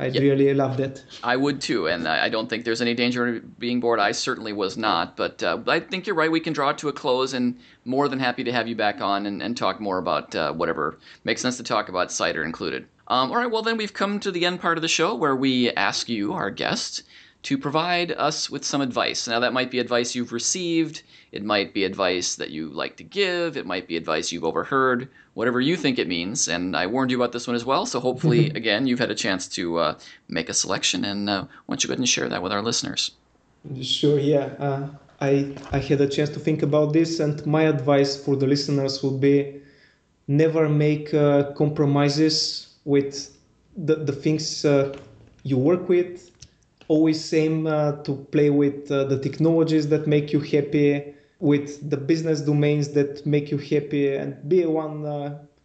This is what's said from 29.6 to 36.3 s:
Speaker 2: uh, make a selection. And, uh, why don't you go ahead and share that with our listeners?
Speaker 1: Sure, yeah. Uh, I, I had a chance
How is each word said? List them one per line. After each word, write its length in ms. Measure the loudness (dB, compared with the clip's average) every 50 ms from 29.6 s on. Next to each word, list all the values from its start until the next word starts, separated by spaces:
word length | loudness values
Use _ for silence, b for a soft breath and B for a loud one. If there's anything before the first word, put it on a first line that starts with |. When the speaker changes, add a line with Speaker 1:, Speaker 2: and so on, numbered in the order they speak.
| -4 -2 0 2
Speaker 2:
uh, 160 | 0 0 0 B B B B B B -6
make 220 | -4 -4 -4 -2
a 20 | -2
selection. 480 | -2 -2 0 -2 -2 0 -2 -2 -2 -2
And, 240 | -4 -4 -4 -2 -2
uh, 140 | -2 -2 -4 B B B B
why 80 | -8 -4
don't 60 | -4 -2
you 40 | -2
go 40 | -2
ahead 80 | -2
and 80 | 0 0
share 200 | 0 0 0 -2
that 140 | -4 -4 -4
with 100 | -2 -4
our 80 | -2 -2
listeners? 500 | -2 -2 -2 -4 -4 -4 -4 -6 -6 -8 _ _ _ _ _ _ _ _ _ -16 -12 -10 -8
Speaker 1:
Sure, 380 | -4 -4 -2 2 4 4 4 4
yeah. 320 | 4 4 2 2 2 -2 -6 -4
Uh, 300 | -4 -2 -2 -2 -4 -8 -10 -14 -20 -20 _ _ 0
I, 320 | 2 2 2 2 0 -4 -10 -8 -4 -2
I 60 | -2
had 240 | 0 2 4 4 4
a 60 | 2
chance 200 | 2 0 -2 -2